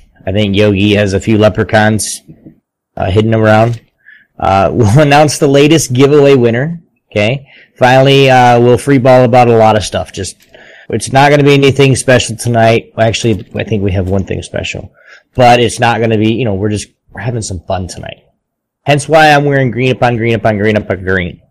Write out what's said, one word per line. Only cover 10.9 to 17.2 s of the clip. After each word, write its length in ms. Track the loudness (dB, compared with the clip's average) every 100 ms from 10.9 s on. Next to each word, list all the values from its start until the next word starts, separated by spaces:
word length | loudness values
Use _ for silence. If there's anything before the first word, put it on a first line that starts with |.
| -8 -4
not 180 | 0 2
gonna 120 | 2
be 100 | 2
anything 420 | 2 2 2 0 0
special 400 | 0 0 0 -6
tonight. 540 | -4 0 2 0 -4 -4
Actually, 480 | -2 -2 -2 -4 -6 -12
I 80 |
think 200 | -6 -4
we 80 | -4
have 160 | -4 -4
one 160 | -4 -4
thing 160 | -8
special. 500 | -10 -10 -10 -12 -16 _ _ -20 _
But 260 | 0 2 2
it's 200 | 0 -2
not 200 | -2 -2
gonna 180 | -2 0
be, 140 | -2
you 120 | -2 -4
know, 80 |
we're 160 | -4 -4
just, 200 | -6 -10 _ _
we're 100 | -12